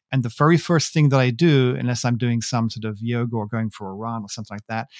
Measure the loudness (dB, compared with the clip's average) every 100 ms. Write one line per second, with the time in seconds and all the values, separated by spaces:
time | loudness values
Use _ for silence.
0 | _ -2 -2 2 4 4 4 0 2 2
1 | 4 4 4 4 4 6 4 0 -2 -2
2 | -2 0 0 0 0 -2 -2 -4 -8 -6
3 | -4 -4 -2 -4 -4 -4 -6 -8 -12 -10
4 | -8 -8 -10 -12 -12 -14 -10 -8 -8 -14